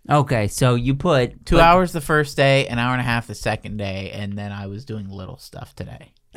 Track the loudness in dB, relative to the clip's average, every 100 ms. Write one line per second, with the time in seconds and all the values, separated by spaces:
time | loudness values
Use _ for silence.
0 | 0 2 2 0 -2 0 2 2 0 0
1 | 2 2 2 -4 2 6 8 6 4 -2
2 | 0 0 2 2 4 4 2 -2 -2 0
3 | 0 -2 -4 -6 -4 -4 -6 -8 -6 -6
4 | -8 -8 -8 -6 -8 -8 -10 -12 -10 -10
5 | -10 -12 -14 -14 -18 -18 -16 -14 -14 -14
6 | -20 _ _